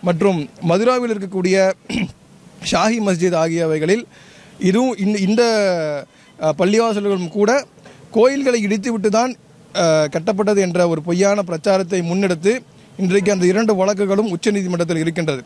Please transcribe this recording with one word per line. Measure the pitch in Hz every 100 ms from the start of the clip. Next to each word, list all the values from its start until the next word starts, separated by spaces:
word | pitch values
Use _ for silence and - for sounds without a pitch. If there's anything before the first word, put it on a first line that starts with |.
மற்றும் | 180 170 202 180 147 -
மதுராவில் | 170 175 233 254 240
இருக்கக்கூடிய | 214 190 190 180 190 190 190 - - 196
<clears throat> | - _ - - - -
ஷாஹி | - 202 233
மஸ்ஜித் | 202 180 180 175
ஆகியவைகளில் | 165 165 165 156 156 214 - - - - - -
இதுவும் | 185 190 254 214
இந்த, | 196 214
இந்த, | 190 220 233 220 196 180 156 147 - _ - -
அ, | 156 151
பள்ளிவாசல்களும் | 190 214 233 208 202 196 175
கூட | 202 208 269 285 - - - -
கோயில்களை | 220 240 277 269 240
இடித்துவிட்டு | 208 214 196 226 202
தான், | 208 254 247 - - - -
அ, | 170 156 151
கட்டப்பட்டது | 165 170 196 208 202
என்ற | 185 175 175
ஒரு | 165
பொய்யான | 156 170 196 202
பிரச்சாரத்தை | 185 165 202 190 180 190
முன்னெடுத்து | 170 180 196 175 180 247 - - - -
இன்றைக்கு | 190 196 196
அந்த | 196 180
இரண்டு | 185 226 202
வழக்குகளும் | 190 202 202 196 220
உச்சநீதிமன்றத்தில் | 170 - 202 185 175 170 165
இருக்கின்றது. | 160 165 156 139